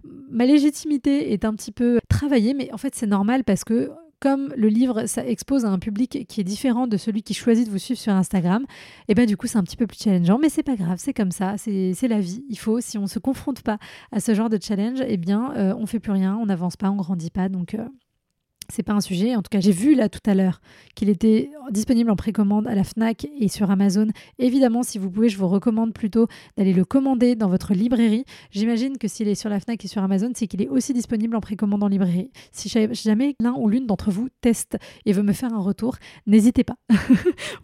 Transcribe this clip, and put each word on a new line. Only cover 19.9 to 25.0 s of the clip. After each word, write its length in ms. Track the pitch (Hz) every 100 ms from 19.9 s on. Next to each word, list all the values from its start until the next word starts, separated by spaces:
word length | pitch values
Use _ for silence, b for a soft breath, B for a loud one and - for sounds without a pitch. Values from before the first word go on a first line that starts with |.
| 262
là 140 | 208
tout 100 | - 214
à 80 |
l'heure 280 | 190 185 - B B B -
qu'il 140 | 208
était 420 | 190 220 220 277 302 269
disponible 380 | 208 214 240 233
en 60 | 190
précommande 520 | 226 208 202 208 240
à 80 | 202
la 80 |
Fnac 440 | - 226 226 220 285 285
et 80 | 208
sur 220 | - 196
Amazon. 360 | 196 202 190 220 B B -
Évidemment, 440 | 254 262 254 233
si 140 | 240
vous 120 | 208